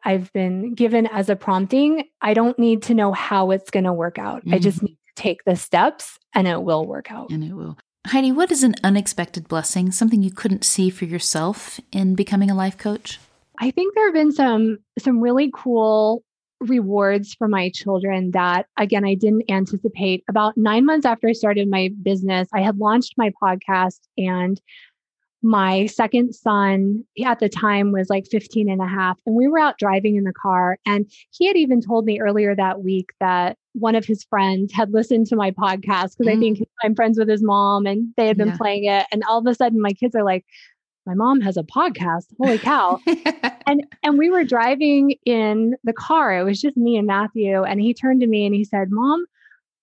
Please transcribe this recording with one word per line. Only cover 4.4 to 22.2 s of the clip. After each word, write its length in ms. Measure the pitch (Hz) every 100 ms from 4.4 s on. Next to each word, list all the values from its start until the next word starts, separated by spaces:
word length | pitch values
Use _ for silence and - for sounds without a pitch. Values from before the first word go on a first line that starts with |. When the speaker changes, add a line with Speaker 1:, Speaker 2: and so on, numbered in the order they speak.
| 175
Speaker 1:
I 80 | 180
just 200 | 190 170
Speaker 2:
Mm-hmm. 80 | 208
Speaker 1:
need 120 | - _ -
to 60 |
take 220 | 214 -
the 100 | - 180
steps 600 | - 170 226 302 - - _
and 140 | - 185
it 140 | 165
will 240 | - 156 156
work 260 | 143 -
out. 160 | 214 -
Speaker 2:
And 140 | 156
it 80 | 156
will. 240 | 185 165 156 _ _ -
Heidi, 260 | 269 262
what 180 | 262 359
is 120 | 294
an 120 | 262 -
unexpected 680 | 196 202 196 - 170 - 160
blessing, 420 | 165 156 185 185
something 320 | 185 226 240
you 80 | 190
couldn't 340 | 185 220 190
see 240 | - - 185
for 160 | 185
yourself 760 | 170 170 - 156 165 208 - - -
in 220 | 196 190
becoming 360 | 190 196 202 202
a 40 |
life 240 | 190 190 190
coach? 400 | 208 214 - - _ _ _ -
Speaker 1:
I 120 | 247
think 240 | 302 370
there 120 | 415 427
have 80 |
been 180 | 320 302
some, 460 | 294 262 220 220 208 _ -
some 220 | - 240
really 300 | 240 247 285
cool 680 | - 254 233 220 214 214 233 _ _ _ _
rewards 760 | 240 254 196 202 196 202 202
for 140 | - 220
my 220 | 196 180
children 560 | - 202 190 196 190 185
that, 340 | 185 180 180 - -
again, 260 | 208 208
I 100 | 196
didn't 360 | 196 214 214 226
anticipate. 760 | 190 190 196 220 - 190 185 -
About 260 | 202 214 214
nine 300 | 214 220 277
months 180 | 311
after 240 | 277 226 226
I 40 |
started 360 | 226 214 208 202
my 220 | 190 185 208
business, 460 | 190 196